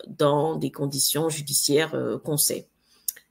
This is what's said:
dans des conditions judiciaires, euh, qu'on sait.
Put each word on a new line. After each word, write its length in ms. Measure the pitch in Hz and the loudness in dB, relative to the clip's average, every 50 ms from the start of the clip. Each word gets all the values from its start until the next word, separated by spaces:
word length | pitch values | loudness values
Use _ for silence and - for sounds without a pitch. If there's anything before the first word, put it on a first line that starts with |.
| - - | -12 -14
dans 480 | - - 151 143 143 147 143 160 160 | -2 2 2 4 4 4 2 0 0
des 160 | 151 151 135 | -2 -4 -4
conditions 580 | - - 147 143 143 135 - - - 147 165 160 | -4 -4 -4 -4 0 0 0 0 0 0 0 0
judiciaires, 640 | 151 151 147 143 143 - - - 143 147 160 156 151 | -2 -4 -4 -2 -2 0 2 4 4 4 2 2 -2
euh, 240 | 131 127 117 110 - | -4 -2 -2 -4 -4
qu'on 200 | - - 147 143 | -4 -2 0 0
sait. 300 | - - - - - _ _ _ _ _ _ _ _ - - - - _ | 0 0 0 -4 -8 _ _ _ _ _ _ _ _ -10 -10 -10 -14 _